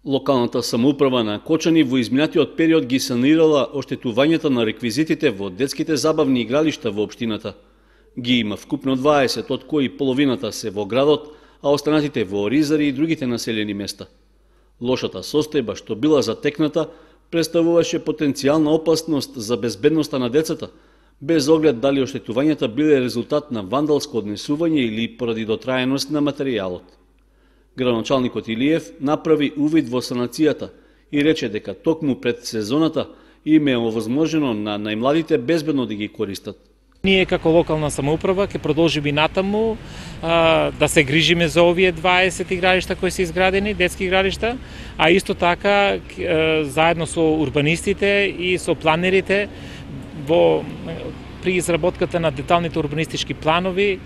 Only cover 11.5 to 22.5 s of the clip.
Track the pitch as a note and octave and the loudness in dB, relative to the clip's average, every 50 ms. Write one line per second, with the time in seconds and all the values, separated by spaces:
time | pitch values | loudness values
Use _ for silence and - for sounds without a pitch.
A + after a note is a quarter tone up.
11.5 | _ _ - C#3+ D3 C#3 - D3+ D3+ D#3 D3 C#3+ - B2 G#2+ F2+ G2 G2+ G2+ G#2+ | _ _ 0 0 0 2 2 2 2 2 0 0 -2 -4 -4 -2 -2 -2 0 2
12.5 | B2 D3+ D#3 C#3+ D#3 D3+ D3 D3 C3 C3 D#3 E3 D#3+ - C3 B2 A#2 A2+ - C3+ | 2 2 2 2 2 2 2 0 0 0 0 -2 -2 -2 -2 -4 -4 -4 -4 -4
13.5 | A2+ G#2+ G#2+ G#2+ G2+ G2+ G2+ F2+ - - F#2+ - _ _ _ _ _ _ _ _ | -4 -2 -2 -4 -4 -6 -8 -10 -10 -12 -16 -20 _ _ _ _ _ _ _ _
14.5 | _ _ _ _ _ _ B2 B2 B2+ A#2+ - A2+ - A2+ G#2+ - - D3+ D3 D3+ | _ _ _ _ _ _ -2 -2 -2 0 -2 -6 -6 -8 -10 -2 0 0 0 2
15.5 | - D3 A#2+ G#2 F#2+ - - - A2+ G#2 B2+ D3+ D#3 C#3 A2+ A2+ G#2+ - - C#3+ | -2 -2 -2 -2 -8 -10 -8 -8 -6 0 2 4 4 4 2 0 -4 -2 -4 -4
16.5 | C#3+ - D#3 D3 - E3+ D3+ - - - - - _ _ _ _ - E3+ D#3 D#3 | 0 0 -2 0 0 -2 -4 -4 -8 -20 -20 -20 _ _ _ _ -2 -2 -2 0
17.5 | - E3+ E3 E3+ E3+ E3+ D#3+ - - D#3 - D#3+ D3 - D#3 C#3+ C3 - C3 C3+ | 2 2 2 4 4 4 2 2 -2 -4 -2 -4 -4 0 0 -2 -2 0 0 2
18.5 | D3 D#3+ D#3 D3 D#3 D#3+ D#3 E3+ D#3+ D#3 - - D#3 C#3 B2 - - B2+ G#2+ G#2 | 4 4 4 4 2 2 4 2 0 2 0 -2 -2 -2 -2 -6 -10 -10 -4 -4
19.5 | A#2+ G#2+ A#2 A#2+ G2+ G2 - D3+ D#3+ D#3+ D3 - - C3+ B2+ A#2+ A#2 D3+ D#3+ E3 | -2 -2 -2 -4 -4 2 2 2 4 4 0 -2 -2 -2 -2 2 2 0 0 0
20.5 | D#3+ - A2+ F2+ - - _ _ _ _ _ _ _ _ C#3 C#3 E3 D#3+ C3 C#3+ | -6 -6 -8 -14 -14 -20 _ _ _ _ _ _ _ _ -2 2 2 2 6 6
21.5 | D#3+ D#3+ D#3 D#3 B2+ A2+ A#2 C#3 C#3 C#3 C3 - - A#2+ - - G#2+ A#2+ C#3+ D#3 | 4 6 6 4 2 4 0 2 2 2 0 -2 -4 -10 -8 -4 -2 2 2 2